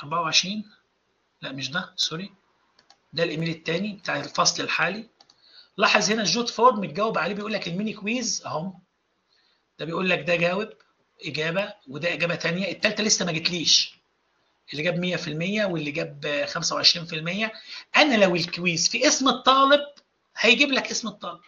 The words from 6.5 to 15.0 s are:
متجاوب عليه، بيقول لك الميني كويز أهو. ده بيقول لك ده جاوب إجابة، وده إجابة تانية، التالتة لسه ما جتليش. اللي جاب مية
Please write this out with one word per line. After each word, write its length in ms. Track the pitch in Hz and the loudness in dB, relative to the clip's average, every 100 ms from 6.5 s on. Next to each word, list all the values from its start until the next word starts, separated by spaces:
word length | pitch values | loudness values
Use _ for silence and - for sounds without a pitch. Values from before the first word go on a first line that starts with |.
| - 240 214 | 4 6 6
متجاوب 380 | 170 160 226 185 | 0 -2 -2 0
عليه، 180 | 160 208 | -2 -4
بيقول 180 | 208 | -4
لك 140 | 202 175 | -4 -4
الميني 260 | 175 214 | -4 -4
كويز 520 | - 202 254 - - 127 | -4 -4 -2 -2 -6 -6
أهو. 280 | 151 190 - _ _ _ _ _ _ _ _ _ - | -6 -6 -10 _ _ _ _ _ _ _ _ _ -12
ده 60 | 151 | -6
بيقول 240 | 170 185 | -2 0
لك 100 | 160 | 0
ده 160 | 147 170 | 0 0
جاوب 340 | 175 190 220 - _ _ _ _ 156 | 0 0 -6 -12 _ _ _ _ -8
إجابة، 480 | 143 160 185 202 - 131 | -4 -2 -2 -4 -8 -16
وده 260 | 143 170 | -6 -4
إجابة 220 | 151 170 160 | -2 -2 -2
تانية، 360 | 165 180 190 | -2 -2 -4
التالتة 320 | - 220 214 | -2 -2 0
لسه 220 | 208 - 175 | 0 0 0
ما 60 | |
جتليش. 680 | 156 170 175 139 - - - _ _ _ _ _ _ - | -2 -2 0 4 4 2 -8 _ _ _ _ _ _ -12
اللي 120 | 139 | -4
جاب 160 | 170 | -2
مية 160 | 170 | 0